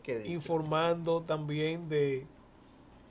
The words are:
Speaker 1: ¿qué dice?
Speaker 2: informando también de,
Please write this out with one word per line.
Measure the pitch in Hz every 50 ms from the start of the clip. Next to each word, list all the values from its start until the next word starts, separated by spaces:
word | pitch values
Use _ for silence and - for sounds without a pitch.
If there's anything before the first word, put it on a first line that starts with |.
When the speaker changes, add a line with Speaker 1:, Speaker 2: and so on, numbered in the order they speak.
| -
Speaker 1:
¿qué | - 123 113
dice? | 110 143 170
Speaker 2:
informando | 170 147 - 165 160 160 156 156 156 165 170 170 170 165 170 165 170 165
también | 165 156 151 151 147 147 151 151 160 160 170 170 156
de, | 156 147 143 139 135 131 139 - - - - - - - - - - - - - - - - -